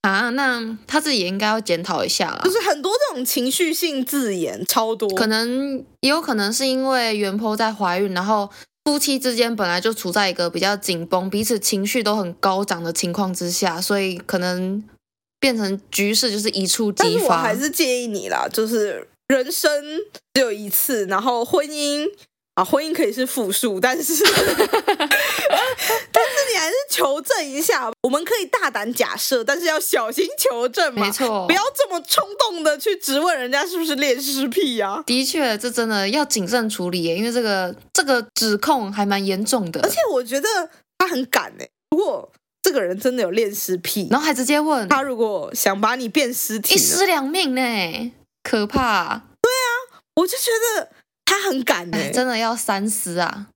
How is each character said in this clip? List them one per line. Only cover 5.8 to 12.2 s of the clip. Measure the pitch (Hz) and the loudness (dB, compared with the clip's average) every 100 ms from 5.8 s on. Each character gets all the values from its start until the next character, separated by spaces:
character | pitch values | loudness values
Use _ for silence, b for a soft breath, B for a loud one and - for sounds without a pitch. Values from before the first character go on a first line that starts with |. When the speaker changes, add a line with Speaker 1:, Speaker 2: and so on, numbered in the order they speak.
| - _ | -10 _
Speaker 1:
也 | 262 | 2
有 | 302 | 2
可 | 320 | 0
能 | 220 202 | 0 0
是 | 233 269 | 0 0
因 | 262 262 | 0 2
为 | 262 233 | 2 0
原 | 208 202 202 | 0 -2 -2
po | 220 | -2
在 | 214 220 | 0 -2
怀 | 208 190 180 | 0 0 0
孕， | 202 | 0
然 | 180 | -2
后 | 196 214 202 B B _ - | 0 0 0 B B _ -2
夫 | 294 | 0
妻 | 294 269 | 2 0
之 | 262 | 0
间 | 233 233 | 2 0
本 | 220 185 | 2 0
来 | 175 | 2
就 | 220 | 0
处 | 220 180 | -2 -2
在 | 196 196 | 2 2
一 | |
个 | 180 175 | 2 -2
比 | 170 | 0
较 | 185 | 0
紧 | 202 - 175 170 | 0 -2 -4 0
绷、 | 185 185 | -2 0
彼 | 202 | -2
此 | 220 220 | 0 0
情 | - 202 202 | 0 0 0
绪 | 254 | 0
都 | 208 | 0
很 | 214 | 0